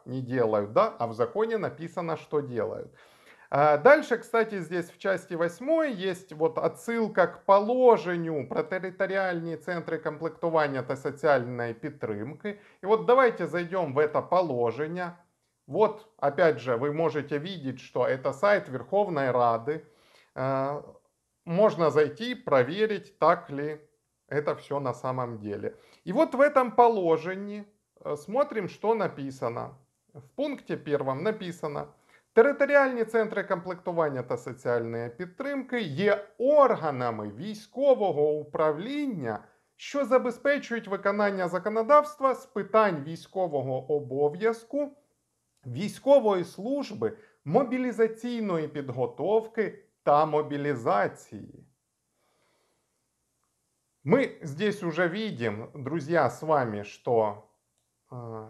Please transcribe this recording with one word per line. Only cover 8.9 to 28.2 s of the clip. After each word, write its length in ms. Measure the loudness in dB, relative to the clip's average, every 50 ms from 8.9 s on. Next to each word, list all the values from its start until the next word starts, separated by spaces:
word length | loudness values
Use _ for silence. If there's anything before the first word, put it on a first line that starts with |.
| -4 -2 -2 0 0 0 0 0 -2 -2 -4 -6 -8 -8
центры 400 | -6 -6 -6 -6 -4 -4 -6 -4
комплектования 840 | -4 -6 -6 -4 -6 -8 -6 -2 -4 0 2 2 2 2 0 -4 -4
та 120 | -4 -6
социальной 800 | -6 -4 -8 -8 -2 2 4 4 4 2 -2 -6 -6 -6 -6 -6
підтримки. 880 | -8 -10 -12 -10 -8 -8 -6 -6 -6 -8 -10 -12 -10 -10 -10 -10 -10 -16 -20 _ _
И 40 | 0
вот 200 | 0 0 2 4
давайте 420 | 4 4 6 6 4 2 0 -6 -4
зайдем 460 | -2 -4 -4 -2 -4 -4 -4 -2 2
в 60 | 2
это 220 | 2 2 2 -2
положение. 960 | -2 2 0 0 2 0 0 0 0 0 0 -2 -6 -6 -6 -6 -8 -8 -10 -14 _ _ _ _ _ _ _ _ _ -6
Вот, 400 | 0 2 2 2 0 -6 -16 _ _ -2
опять 440 | -2 0 2 4 4 4 4 2
же, 160 | 0 -2 -2 0
вы 160 | 0 -2 0
можете 460 | 0 0 0 0 -2 -4 -4 -4 -4
видеть, 420 | -4 -6 -10 -8 -8 -8 -8 -8
что 260 | -14 -8 -2 -2 0 0
это 240 | 0 -2 -2 -4
сайт 380 | -2 2 2 4 4 2 0 -4
Верховной 600 | -10 -10 -6 -2 0 0 0 0 0 0 0 2
Рады. 520 | 2 4 4 4 2 2 -2 -4 -6 -6 -8 _ _ _ _ _ _ _ _ _ -8
Э, 480 | -6 -4 -2 -2 -2 -2 -4 -6 -8 -12 -16 -20 -20 _ _ _ _ _ _ _ _ -8
можно 440 | -4 2 4 4 4 4 4 2 4
зайти, 440 | 6 4 2 2 0 -6 -6 -6 -6
проверить, 840 | -6 -2 2 4 4 4 4 2 0 0 0 0 -4 -8 -12 _ 0
так 300 | 4 4 4 2 0 -10
ли 320 | -8 -6 -6 -6 -8 -10 -14 _ _ _ _ _ _ _ _ -6
это 260 | -4 -2 -2 -2 -4
все 240 | -4 -6 -6 -6 -4
на 140 | -4 -4 -6
самом 460 | -4 -6 -6 -4 -4 -6 -6 -8 -10
деле. 360 | -8 -8 -8 -6 -6 -8 -10 -10 _ _ -20 _ -10
И 80 | -4 2
вот 220 | 2 2 2 4
в 40 | 4
этом 320 | 4 4 6 2 2 2
положении, 920 | 6 6 6 6 6 4 2 2 2 2 0 -6 -8 -8 -10 -10 -12 -12 -14 _ _ _ _ _ _ _ -8
э, 100 | -8 -8
смотрим, 540 | -8